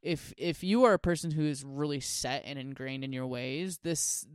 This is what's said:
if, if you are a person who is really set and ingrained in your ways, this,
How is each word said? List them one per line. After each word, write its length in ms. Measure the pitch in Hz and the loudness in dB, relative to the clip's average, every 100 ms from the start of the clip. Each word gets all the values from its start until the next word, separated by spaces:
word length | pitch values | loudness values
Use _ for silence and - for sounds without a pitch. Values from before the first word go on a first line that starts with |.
if, 320 | - 165 - - | 0 -2 -4 -4
if 280 | 170 - | -4 -2
you 200 | 180 220 | 2 8
are 100 | 247 | 8
a 60 | 185 | 8
person 320 | 180 170 170 | 4 0 0
who 120 | 156 | 0
is 200 | 151 139 | 0 -2
really 360 | 139 139 147 143 | -6 -4 -2 -2
set 420 | - - 127 135 | -4 -4 -2 -4
and 140 | - 139 | -6 -10
ingrained 460 | 135 135 131 135 | -10 -8 -6 -6
in 100 | 135 | -4
your 140 | 131 127 | -4 -4
ways, 520 | 123 127 139 185 175 | -4 -4 -4 -4 -4
this, 420 | 165 160 - - - | -2 0 0 -2 -8